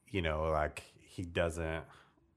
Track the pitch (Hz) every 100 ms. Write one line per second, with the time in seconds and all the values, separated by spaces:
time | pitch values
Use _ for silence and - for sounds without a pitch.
0 | - 98 82 76 80 78 76 - - -
1 | - - 87 87 85 85 80 80 - -
2 | - _ _